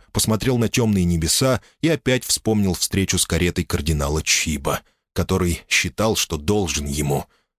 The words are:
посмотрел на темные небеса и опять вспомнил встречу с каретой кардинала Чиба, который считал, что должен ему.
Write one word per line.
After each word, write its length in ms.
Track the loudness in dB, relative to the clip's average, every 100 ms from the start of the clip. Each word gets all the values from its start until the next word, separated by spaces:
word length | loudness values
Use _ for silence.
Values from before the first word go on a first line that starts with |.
| _
посмотрел 480 | -4 0 0 0 0
на 100 | 0
темные 360 | 2 2 2
небеса 560 | 2 2 2 2 2 0 -4 -4
и 60 | -2
опять 360 | 0 0 0
вспомнил 500 | 0 -2 2 2 2
встречу 440 | 0 -2 0 0 0
с 80 | 0
каретой 380 | 0 0 0
кардинала 580 | -2 -2 0 0 0 -2
Чиба, 560 | 0 -2 -2 -2 -2 -4 _ _ _
который 500 | -4 0 0 0 -2 -2
считал, 480 | -2 -2 -2 -2 0
что 200 | -2 -4
должен 500 | 0 0 0 -4 -4
ему. 400 | -4 -2 -2 -4 _ _